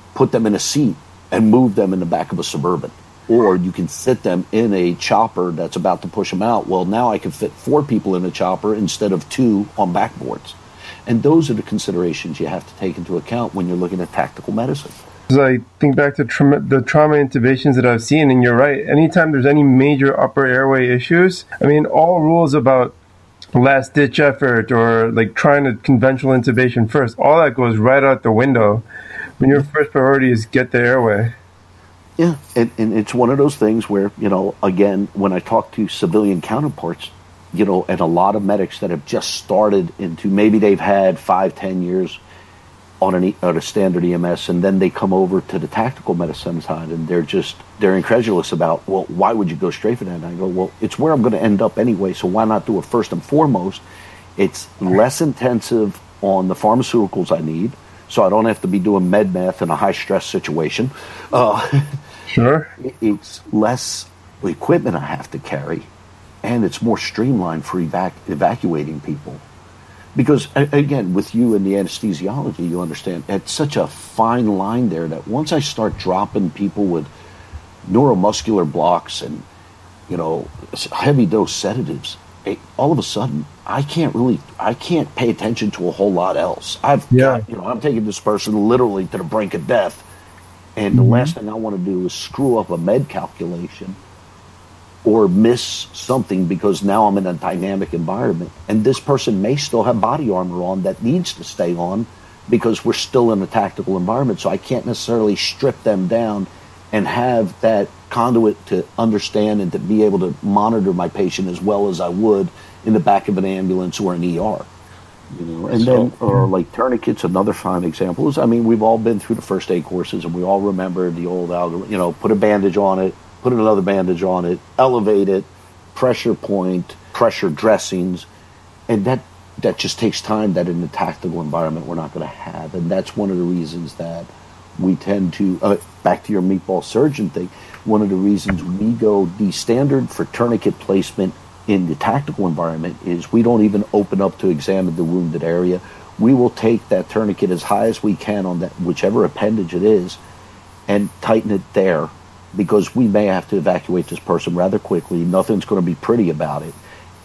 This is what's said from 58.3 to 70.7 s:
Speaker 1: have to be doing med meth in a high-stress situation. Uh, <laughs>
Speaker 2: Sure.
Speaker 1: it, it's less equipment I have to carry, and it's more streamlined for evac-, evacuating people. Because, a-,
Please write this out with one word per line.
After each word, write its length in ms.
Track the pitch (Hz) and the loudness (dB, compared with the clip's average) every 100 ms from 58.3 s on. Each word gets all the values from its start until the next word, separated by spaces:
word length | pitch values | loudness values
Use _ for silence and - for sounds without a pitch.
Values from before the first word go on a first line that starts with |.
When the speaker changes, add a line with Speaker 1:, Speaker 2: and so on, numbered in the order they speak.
| 107 113 | 4 2
Speaker 1:
have 160 | 101 | 0
to 60 | 95 | -2
be 100 | 95 | 0
doing 300 | 101 98 90 | 2 2 2
med 240 | 101 98 | 2 2
meth 300 | 90 92 - | 0 -2 -2
in 80 | 85 | -2
a 40 | 78 | -2
high-stress 500 | 98 87 - 95 - | -2 -2 -2 -4 -2
situation. 640 | 92 - 80 76 - 131 - - - - | -6 -4 -4 -2 -2 -4 -6 -18 -16 -2
Uh, 340 | 127 113 104 - | 0 2 0 0
<laughs> 80 | 143 147 - - - - | 0 -2 -8 -14 -20 -4
Speaker 2:
Sure. 420 | - 120 156 - - | 2 4 2 -2 -12
Speaker 1:
it, 140 | 127 - | -12 -4
it's 400 | 113 101 - - - | -2 -2 -6 -20 -4
less 540 | 107 107 123 - - - - - - | 0 0 -2 -6 -10 -14 -20 -20 -10
equipment 540 | 95 - - 170 117 82 | -8 -4 0 0 0 -4
I 60 | |
have 280 | 71 - - | -6 -10 -10
to 80 | 71 | -14
carry, 440 | - 76 76 85 - - - - - - | -10 -8 -6 -10 -10 -20 -20 -20 -20 -10
and 200 | 107 120 | -4 0
it's 180 | 95 - | -2 -2
more 160 | 113 101 | -2 -2
streamlined 680 | - - 127 117 87 80 - | -4 -4 0 0 -2 -6 -6
for 160 | 90 | -4
evac-, 320 | 80 90 92 - - | -4 -2 -4 -6 -8
evacuating 720 | 73 87 117 92 78 76 73 | 0 0 0 -2 -4 -4 -8
people. 360 | 76 73 - - - - - - - - - 139 | -8 -10 -10 -18 -20 -20 -20 -20 -20 -20 -8 -2
Because, 320 | 131 143 - 139 | 2 2 2 0
a-, 140 | 143 | 2